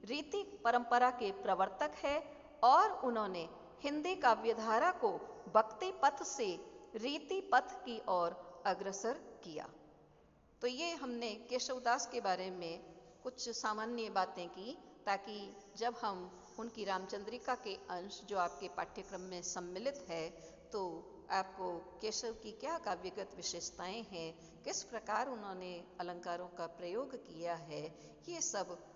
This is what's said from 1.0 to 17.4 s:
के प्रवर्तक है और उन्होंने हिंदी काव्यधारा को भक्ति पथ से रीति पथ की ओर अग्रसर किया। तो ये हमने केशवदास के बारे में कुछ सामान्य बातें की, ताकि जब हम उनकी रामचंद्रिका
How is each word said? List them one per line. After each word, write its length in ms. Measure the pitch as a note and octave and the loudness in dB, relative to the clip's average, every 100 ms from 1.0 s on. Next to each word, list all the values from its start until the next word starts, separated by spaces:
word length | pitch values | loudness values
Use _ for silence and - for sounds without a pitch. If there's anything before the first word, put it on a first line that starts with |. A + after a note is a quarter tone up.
| B3 | 6
के 220 | B3 G#3+ | 4 -2
प्रवर्तक 580 | F#3+ A3 F#3 F#3+ - D4 | 0 2 6 4 4 -2
है 420 | - C#4 D4 D#4 - - - | 0 2 2 -2 -14 -18 6
और 260 | A#3+ D4 G#4+ | 10 12 10
उन्होंने 580 | F#4 B3+ A#3 G#3 F#3 E3 - - - | 6 2 2 2 0 -4 -8 -16 -6
हिंदी 360 | C#4+ D4 D#4+ F#4 | -2 0 0 6
काव्यधारा 720 | B3+ A3 A3+ A3+ A3 A3 E4 | 6 8 4 2 4 6 6
को 200 | F4+ A3 E3 - - - | 4 2 0 -6 -12 6
भक्ति 380 | G#3 A3 - F#4 - | 6 6 2 -4 6
पथ 200 | - - | 6 6
से 380 | E4 - G#3+ E3 - - - | -6 -2 -2 -2 -8 -16 -10
रीति 460 | A3 A#3 D4+ D4+ F#4+ | -4 -2 -2 -2 -2
पथ 440 | F#4 B3 B3+ - | 6 4 4 -8
की 180 | C4+ A3+ - | -6 -6 2
ओर 540 | F3+ E3+ - - - - | 4 4 0 -12 -4 0
अग्रसर 460 | F#3 G3 G3 A3+ | 0 -2 -2 -2
किया। 560 | C4+ - - F3+ D3+ - - - - - - - - - - | -2 -6 -14 -10 -8 -10 -14 -20 -20 -20 -20 -20 -20 -20 -2
तो 60 | B3 | -2
ये 280 | B3+ E4+ | 0 -2
हमने 400 | E4+ C4 A#3+ A#3 | 0 -2 -2 -2
केशवदास 720 | G#3 - B3 B3 B3+ A#3+ A#3+ B3 | -4 -2 -2 0 0 4 4 2
के 140 | A#3+ | -2
बारे 300 | G#3 F3+ F#3 | 2 2 0
में 320 | F#3 E3+ E3+ - - - - | -4 -6 -6 -10 -18 -20 -10
कुछ 260 | B3+ B3+ A#3+ | -10 -6 -6
सामान्य 600 | A3+ A3+ G#3+ A3 A#3+ A3 | -2 0 0 -2 -2 0
बातें 380 | G3 F#3 - F3 | 2 2 0 -8
की, 300 | F3+ G#3 D4+ - - - | -8 -8 -10 -14 -8 0
ताकि 500 | G3 A3+ G#3 G3 G3 - - | 0 0 -8 -8 -12 -18 -2
जब 200 | A#3 A#3+ | -2 0
हम 420 | A3 F#3 F3+ - - - | -2 -2 -8 -12 -16 -8
उनकी 260 | A3+ A3+ | -8 -4
रामचंद्रिका 680 | G3 F#3+ F#3+ G3+ G3+ A#3+ | -2 -2 -2 -4 -4 -6